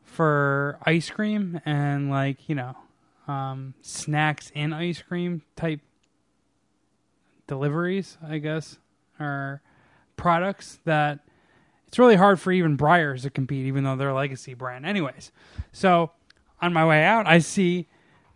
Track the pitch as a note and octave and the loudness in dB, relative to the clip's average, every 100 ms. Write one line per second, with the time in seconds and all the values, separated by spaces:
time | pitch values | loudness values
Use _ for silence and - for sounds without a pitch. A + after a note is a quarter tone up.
0 | _ - D#3+ D3 C#3+ C#3 C#3+ C#3+ - E3 | _ 0 2 4 2 0 -4 -4 0 0
1 | D3+ - G#3+ G#3+ F#3+ E3+ - D3 C#3+ C#3+ | -2 -6 -4 -4 -4 -6 -4 -2 -2 -2
2 | C#3+ C#3 C#3 C3+ - D3 B2 B2+ - _ | -2 -2 -2 -4 -6 -8 -8 -14 -20 _
3 | _ _ - C#3 C3+ C3+ C3+ - - - | _ _ -10 -8 -8 -10 -14 -18 -16 -12
4 | - D3+ D#3 D3 - D3 D#3+ D#3 F3 E3 | -4 0 0 -2 -8 -6 -6 -4 -6 -6
5 | - F3 F3 F3 - - E3 D3+ _ _ | -8 -6 -6 -6 -12 -8 -6 -6 _ _
6 | _ _ _ _ _ _ _ _ _ _ | _ _ _ _ _ _ _ _ _ _
7 | _ _ _ _ - C#3 C#3+ D3+ F3 G3 | _ _ _ _ -10 -4 -4 -2 -2 -4
8 | F3+ - D#3+ D#3 D3+ D#3+ D3 - _ _ | -6 -14 -10 -8 -6 -8 -8 -18 _ _
9 | _ - D3+ C#3 C#3 C#3 _ _ _ _ | _ -10 -8 -6 -8 -12 _ _ _ _
10 | _ - F3 E3+ F#3 G3 - - - D#3 | _ -4 0 2 0 -6 -12 -10 -2 0
11 | D3 C#3+ _ _ _ _ _ _ _ - | 0 -4 _ _ _ _ _ _ _ 4
12 | B3 G3+ G3+ F#3 - F#3 E3 C#3 D3 F3 | 8 8 8 4 2 2 2 2 4 4
13 | D3+ C3 C3 - C3 C#3 C3 C3+ C#3 C3 | 2 -4 -8 -6 -6 -4 -4 -2 -2 -2
14 | C#3 C3+ C#3 C3 - B2 B2+ B2+ D3+ G#3 | -2 -2 -4 -8 -16 -12 -12 -10 -6 -4
15 | C#3+ - - _ _ - - - F#3+ F3 | -4 -8 -20 _ _ -18 -16 -2 2 4
16 | E3 _ _ _ _ - F3 E3+ D#3+ D#3 | 2 _ _ _ _ -6 -2 2 4 4
17 | E3 A3+ F#3+ E3+ D3+ - F3+ F3+ E3 _ | 4 2 6 6 4 0 0 0 -6 _
18 | _ _ _ | _ _ _